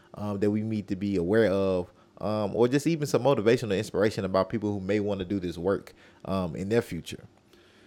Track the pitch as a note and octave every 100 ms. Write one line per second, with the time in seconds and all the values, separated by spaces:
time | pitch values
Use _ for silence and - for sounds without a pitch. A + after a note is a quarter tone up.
0 | _ - G#2 G2+ G#2 G#2+ A2 G#2+ G2 F#2+
1 | G2+ F#2+ E2+ A2 G#2 G2 G2 F#2 F2 -
2 | _ - G#2 G#2+ G2+ F#2 B2 C#3+ D#3 E3
3 | C#3+ D3 C3 C3+ G#2 B2 G#2+ G2 - F#2
4 | G#2+ G#2+ F#2+ F#2+ F#2+ A2+ G#2 G2+ F#2+ G#2
5 | G#2 G2 F2+ G2+ F2 E2 F2+ G2 - -
6 | - _ - F#2+ F2 C2 G2 A#2 - E2
7 | - - - _ _ - _ _